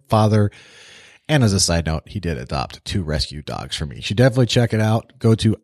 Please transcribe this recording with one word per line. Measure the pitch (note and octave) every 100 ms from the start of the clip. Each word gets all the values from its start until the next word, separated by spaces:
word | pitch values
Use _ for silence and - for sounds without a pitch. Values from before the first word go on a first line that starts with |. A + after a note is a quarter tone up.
| -
father, | A2 A2 G#2+ G#2 - - - - - - _ -
and | D3+
as | A#2
a | G2
side | - E2+ D#2+
note, | D#2+ -
he | G#2+
did | F2 C#2+
adopt | B1+ C#2+ - -
two | - G#2
rescue | D#2 D2+ - D2
dogs | D2 G1+ - -
for | D2+
me. | A#1
You |
should | - G#2
definitely | B2+ B2 B2
check | - A#2
it | A2
out. | A2 A2+ - _
Go | A2+
to | A2 A2+ G#2